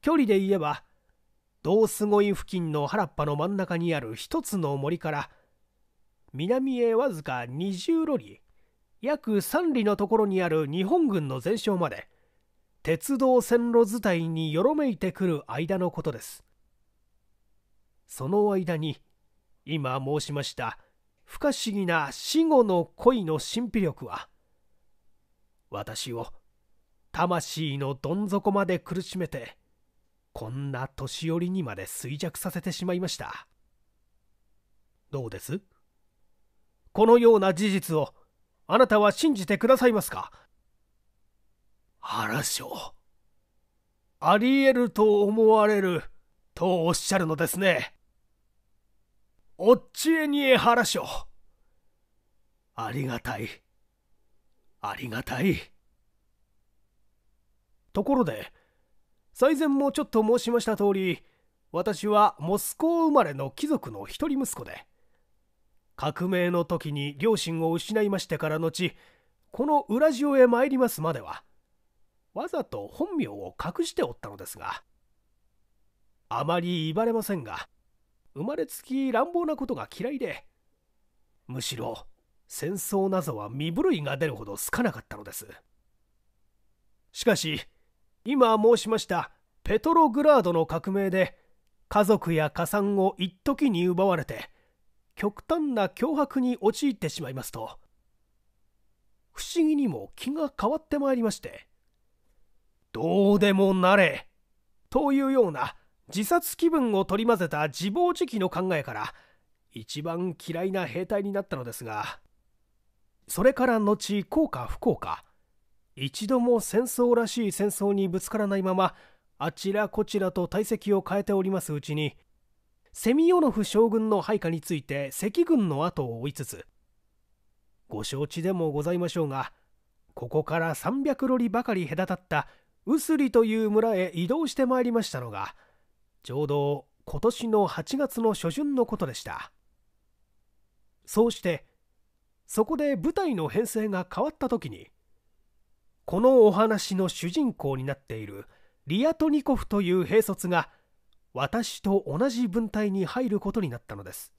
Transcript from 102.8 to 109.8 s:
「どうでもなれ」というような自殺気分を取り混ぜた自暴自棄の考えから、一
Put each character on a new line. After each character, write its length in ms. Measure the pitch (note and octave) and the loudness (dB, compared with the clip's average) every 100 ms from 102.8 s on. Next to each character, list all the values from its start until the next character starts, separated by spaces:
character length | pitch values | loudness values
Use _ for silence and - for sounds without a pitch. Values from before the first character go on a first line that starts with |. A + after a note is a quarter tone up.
| _ | _
「ど 420 | A2+ E3 F#3 G3 | -4 0 4 6
う 40 | G3+ | 6
で 120 | G3+ | 4
も 220 | F#3+ G3 | 4 4
な 220 | F#3+ F3+ G3+ | 4 6 6
れ」 320 | F3 - - _ _ _ _ _ _ | 4 0 -12 _ _ _ _ _ _
と 220 | B3+ D4 | 0 2
い 80 | C#4 | 2
う 100 | C4+ | 4
よ 160 | C4+ G3+ | 4 4
う 20 | |
な 240 | C#3+ - - _ _ _ | 2 -8 -8 _ _ _
自 160 | F#3 | -4
殺 320 | G#3+ F4 - - | 2 2 0 0
気 140 | E4 | 2
分 240 | D#4+ B3 | 2 2
を 100 | G3+ | 0
取 200 | F#3+ G3+ | 0 0
り 40 | A3+ | 2
混 80 | A3 | 2
ぜ 120 | E3+ | 0
た 180 | D3+ D3+ | -2 -2
自 220 | - F#3 | -2 -4
暴 220 | A3+ F4 | 0 0
自 120 | - | 0
棄 140 | D#4+ A3 | -4 -2
の 100 | F#3 | -2
考 260 | F3 F#3 | -2 -2
え 80 | E3 | -2
か 120 | C3+ | -4
ら、 200 | A2 G#2 - _ _ _ _ _ | -8 -8 -10 _ _ _ _ _
一 280 | A2+ | -20